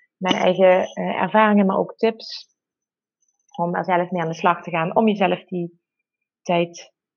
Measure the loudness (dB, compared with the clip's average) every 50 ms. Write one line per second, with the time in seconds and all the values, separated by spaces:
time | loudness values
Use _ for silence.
0 | _ _ _ -6 -4 -2 -2 0 0 0 2 4 4 4 4 4 2 -2 -6 -6
1 | -6 -4 -4 -4 -2 0 2 4 4 4 4 4 4 2 2 0 -2 -4 -4 -4
2 | -2 -2 -2 -4 -12 -16 -18 -18 -18 _ _ _ _ _ _ _ _ _ _ _
3 | _ _ _ _ _ _ _ _ _ _ -8 -6 -4 -2 -2 -2 -2 0 0 0
4 | 0 -2 -4 -4 -4 -4 -4 -2 0 0 0 0 -4 -6 -4 -4 -2 0 0 2
5 | 2 2 2 2 0 0 0 -2 -6 -8 -8 -8 -8 -8 _ _ _ _ _ _
6 | _ _ _ _ _ _ _ _ -4 -2 0 0 0 -2 -6 -16 -20 -20 _ _
7 | _ _ _